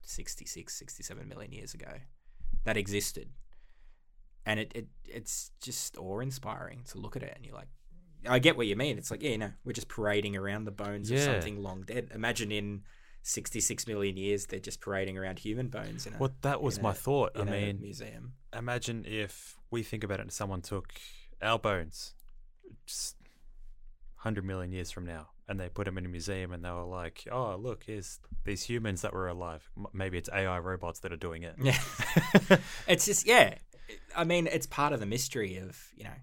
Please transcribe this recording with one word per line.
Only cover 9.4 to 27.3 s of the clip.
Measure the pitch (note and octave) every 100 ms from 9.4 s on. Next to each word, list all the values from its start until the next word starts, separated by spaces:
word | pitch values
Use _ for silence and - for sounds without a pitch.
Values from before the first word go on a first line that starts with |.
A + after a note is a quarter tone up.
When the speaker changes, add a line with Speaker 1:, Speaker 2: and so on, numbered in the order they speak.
| G#2 -
Speaker 1:
we're | A#2+
just | A#2 -
parading | - G#2 G#2 G2+ G2
around | G2 G#2 G#2+
the |
bones | G2 G2+ G#2 G#2+
of | C3
Speaker 2:
Yeah. | C#3+
Speaker 1:
something | A2 E2 G2+
long | G2 F#2
dead. | G2+ A#2+ -
Imagine | A2 A2 A#2 G#2+
in | G#2+ G2+ G2+ - - - -
sixty-six | - - - A2+ - G2 -
million | G#2 G2+ F#2+
years, | G2 G2+ -
they're | F#2+
just | - -
parading | - G2 F#2+ F#2+
around | F#2+ F2+
human | G#2+ A2+ B2+
bones | A2 G#2+ A2+ C3
in |
a, | A2
Speaker 2:
Well, | C3+ C3
that | C#3 C#3
was | C3+ G2+
Speaker 1:
in |
Speaker 2:
my | G#2
Speaker 1:
a, |
Speaker 2:
thought. | F#2+ - C#3 A2 -
I |
Speaker 1:
in | G2+
a |
Speaker 2:
mean, | G2+ G2+ G2
Speaker 1:
museum. | G2+ - A2 A2 B2 - -
Speaker 2:
imagine | A#2 A#2+ B2 - A#2 -
if | G#2+ G2+ - - - -
we | A#2
think | G#2+ G#2+
about | G#2 G2+
it |
and | G2+
someone | - G2+ F#2
took | - G2 - - - - - -
our | G#2+ A2+
bones | A2 F#2+ D#2+ - - - - - - - F#4 - -
just | - - - - - - - - - - - - -
hundred | A2 G2+ F#2+
million | F#2+ F2+
years | F#2 F2
from | - F2
now, | E2 D#2 - -
and | G2
they | F2+
put | - G2
'em | F#2
in | F2+
a |
museum, | F2 E2 F#2+ F2+
and | F2 F2
they |
were | F2
like, | F2 F#2 E2+ - -